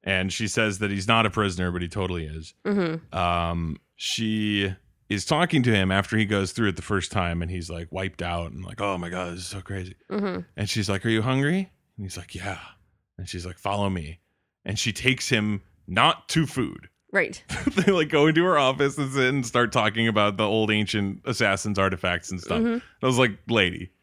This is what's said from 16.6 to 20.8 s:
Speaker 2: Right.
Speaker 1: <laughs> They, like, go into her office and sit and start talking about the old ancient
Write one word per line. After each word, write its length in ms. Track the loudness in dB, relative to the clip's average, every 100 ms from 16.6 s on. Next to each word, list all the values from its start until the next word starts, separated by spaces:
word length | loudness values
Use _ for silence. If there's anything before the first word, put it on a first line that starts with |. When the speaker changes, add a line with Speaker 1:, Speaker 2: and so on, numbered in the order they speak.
| -4 -6 -16 _ _
Speaker 2:
Right. 320 | -2 -2 -6 -10
Speaker 1:
<laughs> 260 | -4 -2 2
They, 160 | 2
like, 180 | 4 4
go 180 | 6 6
into 160 | 6 4
her 120 | 4
office 400 | 4 4 0 0
and 120 | -2
sit 220 | 2 2
and 120 | 2 2
start 260 | 2 4
talking 360 | 4 2 2 2
about 300 | 4 4 2
the 60 | 2
old 240 | 2 4
ancient 500 | 2